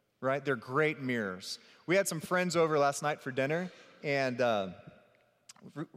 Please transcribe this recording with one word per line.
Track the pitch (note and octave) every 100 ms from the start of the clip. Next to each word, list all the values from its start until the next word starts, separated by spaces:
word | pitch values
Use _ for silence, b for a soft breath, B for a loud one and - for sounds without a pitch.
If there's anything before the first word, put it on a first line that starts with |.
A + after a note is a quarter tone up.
| _ _
right? | C3 C#3
They're | C#3 B2+
great | A#2 C3+ D#3 D3
mirrors. | C3 B2 G2+ F#2 - - B B -
We | F#3
had | F#3+
some | E3
friends | - F3+ F3+ E3
over | D#3+ D3+
last | C#3+ C#3
night | D3 D3+
for | -
dinner | C3 C3+ E3 F3+ B B B
and, | D#3 C#3 C3 B2
uh, | B2 G#2+ F#2+ F2+ - - _ _ _ _ _ - - C#3+
r-, | E3